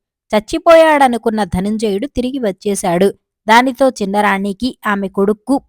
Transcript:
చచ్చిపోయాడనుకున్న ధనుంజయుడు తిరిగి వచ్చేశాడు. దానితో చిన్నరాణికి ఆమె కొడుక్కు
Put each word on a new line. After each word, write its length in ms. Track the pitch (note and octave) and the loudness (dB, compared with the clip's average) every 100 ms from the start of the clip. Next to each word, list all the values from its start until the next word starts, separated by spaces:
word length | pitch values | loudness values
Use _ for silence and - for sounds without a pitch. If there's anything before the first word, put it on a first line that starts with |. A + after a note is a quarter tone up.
| _ _ _ G#3+ | _ _ _ -4
చచ్చిపోయాడనుకున్న 1080 | G#3 E4 E4+ E4 D#4+ D4 C4+ A#3 A3+ G#3+ | -2 -2 4 6 6 4 2 0 -4 -4
ధనుంజయుడు 640 | G3 F3+ G3 G#3+ A3 G3 C#4+ | -4 -4 -4 -4 -4 -4 -6
తిరిగి 320 | - B3 C4+ | -6 -6 -4
వచ్చేశాడు. 760 | A3 F#3 G#3 G3 G3 E3+ G3 - _ _ - | -6 -4 -6 -4 -2 0 0 -2 _ _ 2
దానితో 400 | A3+ B3+ B3 C4+ | 2 2 0 0
చిన్నరాణికి 880 | B3+ F#3+ G3+ G#3 G3 G3+ G3 B3 - A3 | 0 -4 0 0 0 -4 -4 -6 -6 -4
ఆమె 220 | G3+ F#3+ | -4 -4
కొడుక్కు 540 | - G3 G#3+ - C#4 | -2 -2 -2 -2 -4